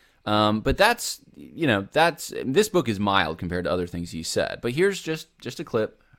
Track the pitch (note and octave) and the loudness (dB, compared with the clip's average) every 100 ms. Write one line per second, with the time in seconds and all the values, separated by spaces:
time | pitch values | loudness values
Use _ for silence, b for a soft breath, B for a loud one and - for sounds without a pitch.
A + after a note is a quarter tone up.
0 | b b G#2+ G#2+ G#2+ G#2+ C#3 C3 G#3+ A#3 | b b 0 2 4 2 0 4 4 2
1 | - - - C#2+ C#2 D3+ D3 G2+ G2 D3 | -6 -10 -16 -20 -18 -2 2 2 2 2
2 | E3 - - - A2+ D#3+ G#3+ F3+ A2+ G2+ | 2 2 -8 -6 0 2 2 2 0 0
3 | G2+ G2 D#2 E2 F2 F2+ E2 F#2 E2+ E2+ | 2 2 2 -2 -4 -2 0 -2 -2 -6
4 | E2+ D#2+ - G#2+ D2 - A#2+ C#3+ G3 F#3 | -8 -8 -4 -2 -2 -4 -4 0 0 0
5 | D#3+ D#3+ - _ B2 - - A2+ G#2+ - | -6 -8 -10 _ -12 -10 -2 -2 -2 -6
6 | _ | _